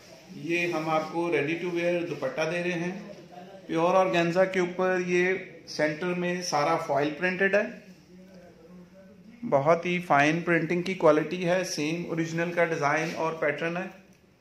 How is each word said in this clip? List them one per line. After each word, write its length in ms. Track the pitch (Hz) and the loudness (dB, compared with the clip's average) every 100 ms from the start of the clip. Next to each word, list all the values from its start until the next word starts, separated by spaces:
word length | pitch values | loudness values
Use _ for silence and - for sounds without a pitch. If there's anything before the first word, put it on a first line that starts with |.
| - - - 180 | -20 -20 -18 -10
ये 340 | 147 170 175 | -4 -2 0
हम 200 | 160 160 | -2 0
आपको 380 | 156 156 170 170 | 0 -2 -2 0
ready 260 | 151 143 | 0 0
to 160 | 170 175 | -2 -4
wear 320 | 170 175 175 | -2 0 0
दुपट्टा 420 | 165 147 175 165 | -2 -4 -4 -2
दे 180 | 160 175 | -2 -2
रहे 100 | 175 | -2
हैं। 440 | 170 175 196 - - - - - - - | -2 -4 -6 -12 -16 -18 -18 -18 -16 -4
Pure 280 | 160 170 | 2 4
organza 500 | 185 185 170 170 170 | 6 4 4 2 4
के 160 | 185 190 | 2 2
ऊपर 400 | 175 180 185 185 | 0 0 0 0
ये 640 | 180 175 180 185 - - - | 2 2 2 0 -6 -16 -10
center 380 | - 151 156 180 | -2 0 0 -4
में 360 | 175 175 180 | -2 -2 -2
सारा 340 | 175 147 147 165 | -2 0 2 0
foil 340 | - 139 151 | 0 0 0
printed 460 | 151 180 180 196 202 | 0 -2 2 2 2
है। 280 | 233 - - - - - - 185 175 175 - 180 - 185 - - - - | 0 -6 -18 -20 -20 -20 -20 -20 -20 -20 -20 -20 -20 -20 -20 -20 -20 -10
बहुत 420 | - 143 143 170 180 | 0 2 4 2 2
ही 120 | 180 | -2
fine 440 | 175 143 147 165 | 2 4 4 2
printing 420 | 170 170 160 175 | 2 2 2 -2
की 100 | 175 | -2
क्वालिटी 480 | 180 165 151 156 180 | 2 4 6 2 -2
है। 220 | 175 180 | 0 0
Same 460 | 180 - 151 170 175 | -2 -4 -4 -4 -4
original 420 | 165 160 165 170 | -4 -4 -2 -2
का 100 | 175 | 0
design 500 | 170 165 143 151 165 | 0 2 0 0 -2
और 180 | 170 160 | -4 -4
pattern 420 | 160 151 147 165 175 | -2 -2 -2 -4 -4
है। 300 | 190 - - - _ _ | -8 -12 -20 -20 _ _